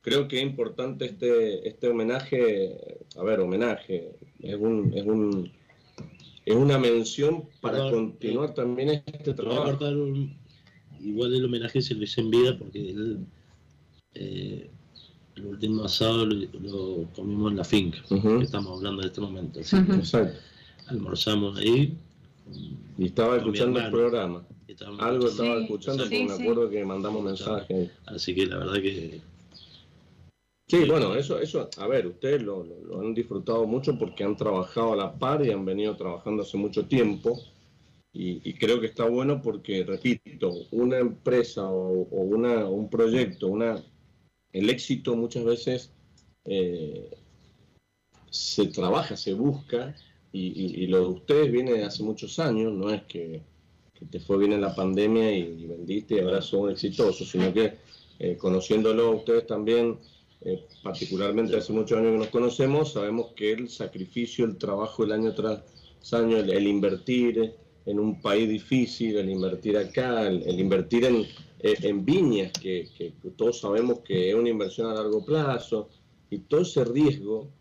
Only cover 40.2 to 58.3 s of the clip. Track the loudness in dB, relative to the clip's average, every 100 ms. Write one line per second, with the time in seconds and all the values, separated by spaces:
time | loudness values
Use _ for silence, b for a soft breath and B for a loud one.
40.2 | -4 -4 -2 -2 -4 0 2 2 0 0
41.2 | 2 2 2 -2 -2 -2 0 0 0 -2
42.2 | 2 2 4 2 0 -2 -2 2 4 4
43.2 | 0 -2 -2 0 0 -2 -10 _ _ _
44.2 | _ _ _ 0 0 0 -2 -2 0 0
45.2 | -2 0 0 0 0 -4 -6 _ _ _
46.2 | _ _ -4 0 0 -2 -8 -10 -14 -18
47.2 | _ _ _ _ _ _ _ _ _ _
48.2 | -12 -8 -4 0 0 0 0 0 -2 -6
49.2 | -4 0 0 -2 -4 -6 -6 -12 b b
50.2 | _ -6 -6 -4 -6 -4 2 4 2 -2
51.2 | 2 4 4 2 2 0 -2 -4 -6 -6
52.2 | -8 -2 0 0 0 -2 -2 -4 -6 -10
53.2 | -10 -12 -14 _ _ _ _ _ -14 -12
54.2 | 0 4 4 4 0 0 0 2 4 4
55.2 | 4 2 -2 -8 -10 -10 -6 -6 0 0
56.2 | 2 0 0 0 0 -2 -4 2 0 0
57.2 | -4 0 2 2 0 -2 B B B -6
58.2 | -6